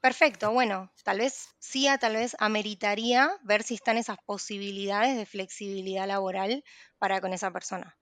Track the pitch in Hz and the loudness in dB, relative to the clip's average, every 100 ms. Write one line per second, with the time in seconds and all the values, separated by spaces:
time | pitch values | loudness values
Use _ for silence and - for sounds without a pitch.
0 | 254 247 311 214 214 240 247 190 190 _ | 2 4 2 4 0 2 2 0 -8 _
1 | - 196 247 - - _ - 262 277 277 | -2 0 0 -2 -18 _ -8 0 2 4
2 | 233 220 240 - 214 214 208 208 208 208 | 2 0 -2 0 0 2 -2 -2 -2 0
3 | 233 247 285 392 247 208 220 220 - 226 | 2 4 4 2 0 0 2 -4 0 0
4 | 233 202 - 202 - 208 202 196 196 202 | 0 -8 -8 -8 -6 -8 -8 -6 -2 2
5 | 240 254 202 202 190 - 202 196 190 190 | 2 0 -6 -8 -10 -8 -8 -6 -4 -4
6 | 196 196 190 190 190 262 - - - _ | -2 -2 -2 -2 -2 -4 -6 -20 -20 _
7 | 196 190 190 185 190 180 - 185 180 _ | 0 0 -2 -4 -4 -6 -8 -10 -10 _